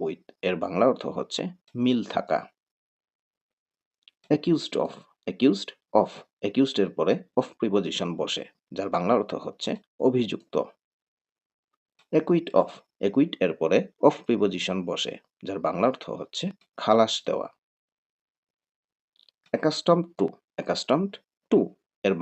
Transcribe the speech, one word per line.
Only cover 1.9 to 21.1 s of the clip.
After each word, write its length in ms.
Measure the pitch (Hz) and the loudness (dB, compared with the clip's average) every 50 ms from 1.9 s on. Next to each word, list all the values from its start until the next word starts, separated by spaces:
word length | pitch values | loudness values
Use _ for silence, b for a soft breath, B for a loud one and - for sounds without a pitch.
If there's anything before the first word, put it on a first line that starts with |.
| 127 117 98 - - | 2 0 -2 -2 -4
থাকা। 240 | - - - 80 - - - _ _ _ _ _ _ _ _ _ _ _ _ _ _ _ _ _ _ _ _ _ _ _ _ _ _ _ _ _ _ _ - _ _ _ - 151 | -4 -2 -2 -4 -4 -4 -8 _ _ _ _ _ _ _ _ _ _ _ _ _ _ _ _ _ _ _ _ _ _ _ _ _ _ _ _ _ _ _ -20 _ _ _ 0 0
Accused 400 | 151 - 175 165 147 - - - - - | 0 2 2 0 0 0 -2 -2 -2 -2
of, 80 | - - - - _ _ _ - - | -2 -4 -12 -20 _ _ _ -10 -10
accused 400 | - - 120 143 196 196 - - - _ _ _ - 107 | -4 2 2 2 2 2 -4 -12 -16 _ _ _ 2 2
of, 100 | 104 - - - - _ _ _ - | 2 2 -2 -16 -20 _ _ _ -6
accused 320 | 104 - 131 135 131 - - 98 | -4 0 0 0 0 2 0 0
এর 80 | 87 - | 0 0
পরে 180 | - 80 90 - - - _ - | -2 0 0 0 0 -2 _ -2
of 100 | 127 120 - - - | -2 -2 -2 -4 -4
প্রিপোজিশন 480 | 120 110 95 104 87 - - - 95 87 85 80 | -4 0 2 0 0 0 -4 -4 -4 -4 -4 -4
বসে, 240 | - - - - - - _ _ _ _ - | -4 -4 -4 -8 -8 -12 _ _ _ _ -10
যার 160 | - 98 98 - | -8 -6 -2 -2
বাংলা 180 | 87 87 98 117 113 | -2 2 2 2 2
অর্থ 140 | 104 - - | 2 -2 -6
হচ্ছে 360 | - - - - - - - - - _ _ _ - - | -8 -8 -10 -10 -8 -6 -6 -6 -6 _ _ _ 0 0
অভিযুক্ত। 480 | 131 123 127 117 98 - - _ _ - - - - - _ _ _ _ _ _ _ _ _ _ _ _ _ _ _ _ _ _ _ _ _ _ _ _ _ _ - - | 2 2 2 0 -2 -4 -10 _ _ -4 -4 -4 -4 -8 _ _ _ _ _ _ _ _ _ _ _ _ _ _ _ _ _ _ _ _ _ _ _ _ _ _ 0 0
Acquit 360 | 156 151 - 175 170 170 - - 92 | 0 2 4 2 2 2 2 2 2
of, 100 | 87 - - - _ _ _ - - | 2 2 -2 -18 _ _ _ -4 -2
acquit 260 | 98 101 135 147 170 - - 92 | 0 2 2 2 2 0 -2 -2
এর 80 | 87 80 - | -2 0 0
পরে 180 | 80 80 90 113 190 - _ - - | 0 2 2 2 0 0 _ 4 4
of 80 | - - - - | 4 4 4 -2
প্রিপোজিশন 520 | - 120 101 104 101 90 90 - - 92 95 87 85 | -2 0 2 2 0 0 -2 -4 -4 -4 -4 -4 -6
বসে, 260 | 85 - - - - - _ _ _ _ - | -6 -6 -6 -8 -8 -12 _ _ _ _ -12
যার 120 | - 98 98 - | -10 -8 -4 -4
বাংলা 200 | 78 - - 113 127 | -4 -2 2 2 0
অর্থ 160 | 127 - - - | 0 0 -8 -12
হচ্ছে 340 | - - - - - - - 196 190 _ _ _ - | -10 -10 -12 -12 -10 -6 -6 -6 -8 _ _ _ -14
খালাস 380 | - - - 107 113 110 110 - - - | -8 0 4 6 6 6 4 2 -4 -2
দেওয়া। 220 | - 78 69 - - _ _ _ _ _ _ _ _ _ _ _ _ _ _ _ _ _ _ _ _ _ _ _ _ _ _ _ _ _ _ _ _ _ _ _ _ _ _ _ _ - | -4 -4 -4 -4 -8 _ _ _ _ _ _ _ _ _ _ _ _ _ _ _ _ _ _ _ _ _ _ _ _ _ _ _ _ _ _ _ _ _ _ _ _ _ _ _ _ -8
Accustomed 500 | - - 156 147 - - - 170 175 175 175 _ - | -2 -2 -2 -2 0 2 4 4 4 2 -4 _ -2
to, 80 | 98 82 - _ _ _ _ - | -2 -2 -2 _ _ _ _ -10
accustomed 520 | - - 175 - - - 123 160 196 202 | -4 -4 -4 -4 0 0 0 0 0 -2